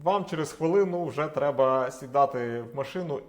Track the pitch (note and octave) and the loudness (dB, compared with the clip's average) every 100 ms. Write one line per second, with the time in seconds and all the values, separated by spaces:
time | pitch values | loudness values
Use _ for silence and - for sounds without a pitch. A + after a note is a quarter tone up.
0 | D#3 G3+ E3+ D#3 D3+ - E3 G3 F#3+ F3 | 0 0 0 -4 -4 -2 2 4 2 0
1 | D#3+ C3 D3+ C#3+ C#3+ C3+ C3 C3 B2+ - | -4 -2 -2 0 0 4 4 4 0 -6
2 | C3+ C#3 C#3 B2+ A#2+ A#2+ A#2 C#3 C3+ F#3 | -2 4 4 2 -4 -6 -8 -8 -6 -6
3 | E3+ C#3 | -6 -6